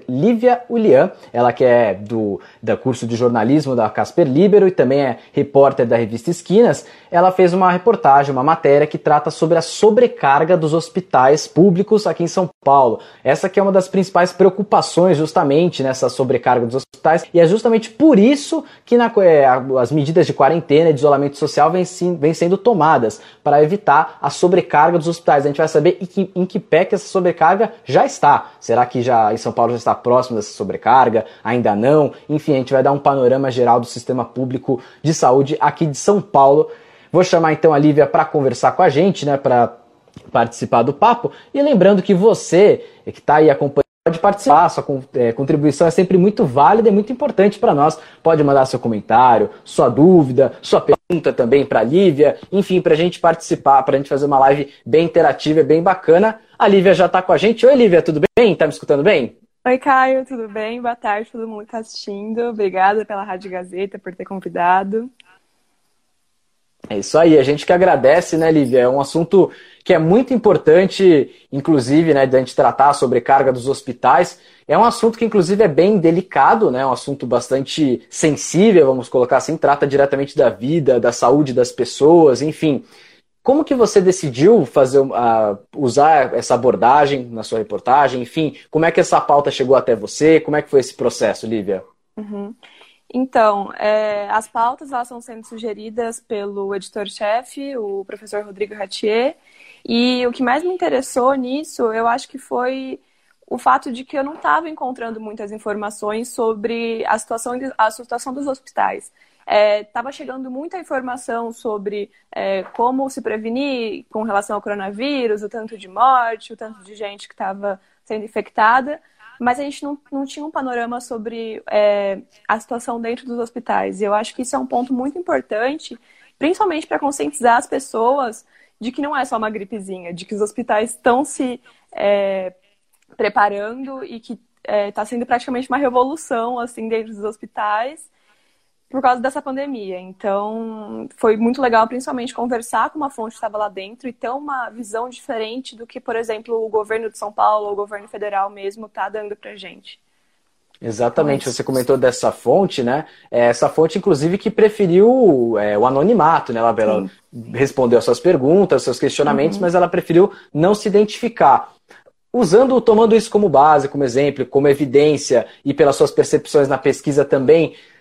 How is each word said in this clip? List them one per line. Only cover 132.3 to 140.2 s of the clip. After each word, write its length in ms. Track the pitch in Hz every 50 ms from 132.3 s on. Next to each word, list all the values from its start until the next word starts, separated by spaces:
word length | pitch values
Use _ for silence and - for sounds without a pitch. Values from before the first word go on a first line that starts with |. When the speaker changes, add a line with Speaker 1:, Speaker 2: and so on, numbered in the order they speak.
| 190 190 185 180 180 _ _ 202 208 _ _ _ _ _ _ _ _
Speaker 2:
preparando 880 | - 220 208 202 247 208 208 202 202 202 220 233 262 269 269 269 262 269
e 160 | - 233 226
que, 180 | _ - 226 - _ _ _ _ -
é, 280 | - 208 208 202 208
tá 140 | 202 - 214
sendo 200 | - 247 240 240
praticamente 440 | - 247 240 - 285 254 247 262 -
uma 80 | 254
revolução, 800 | 277 285 247 240 254 254 269 302 320 - - 262 226 226 240 254 240
assim, 300 | 233 240 - 233 220 220
dentro 240 | 226 220 220 226 220
dos 100 | 202 208
hospitais 840 | 214 226 - - 220 - - 214 208 208 214 233 269 311 330 - _ _ _ _ _ _ _ _ _ _ _ _ _ _ _ _ _
por 120 | - 262
causa 200 | 269 254 247 247
dessa 200 | 226 269 - 302
pandemia. 580 | - 277 262 269 277 285 269 226 202 190 185 180
Então, 1080 | 185 185 190 _